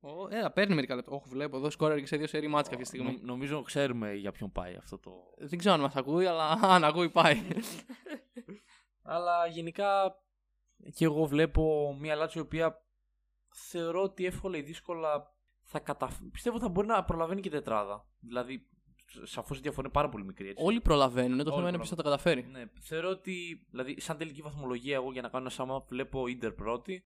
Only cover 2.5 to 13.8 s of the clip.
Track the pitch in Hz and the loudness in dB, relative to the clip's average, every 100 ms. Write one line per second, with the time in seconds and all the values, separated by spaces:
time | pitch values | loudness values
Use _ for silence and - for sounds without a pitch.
2.5 | 147 143 123 123 127 127 127 123 123 139 | 0 0 -4 -8 -4 -4 -4 -6 -6 -2
3.5 | 147 127 151 139 120 107 101 98 - 101 | -4 -2 0 0 0 -2 -4 -6 -6 -6
4.5 | - 90 90 - 98 - 92 90 - 147 | -6 -8 -12 -14 -16 -16 -20 -20 -16 -8
5.5 | 170 185 170 139 139 131 165 185 165 156 | 0 4 4 4 0 0 2 4 2 2
6.5 | 156 190 185 151 160 170 175 160 135 92 | 4 10 10 8 4 4 6 8 6 2
7.5 | - 233 - - 254 359 302 _ - 233 | -6 -6 -12 -16 -18 -14 -14 _ -20 -18
8.5 | 208 _ _ _ _ - 165 175 175 170 | -20 _ _ _ _ -6 -2 2 2 2
9.5 | 165 165 170 202 196 190 190 _ _ _ | -2 -8 -2 2 4 2 0 _ _ _
10.5 | _ _ _ - - 165 147 156 143 160 | _ _ _ -18 2 2 4 2 4 4
11.5 | - 156 151 147 139 151 151 160 165 151 | 4 4 2 0 -2 -2 0 0 -2 -6
12.5 | 156 160 160 _ _ _ _ _ _ _ | 0 0 0 _ _ _ _ _ _ _
13.5 | - - 175 | -20 -10 -6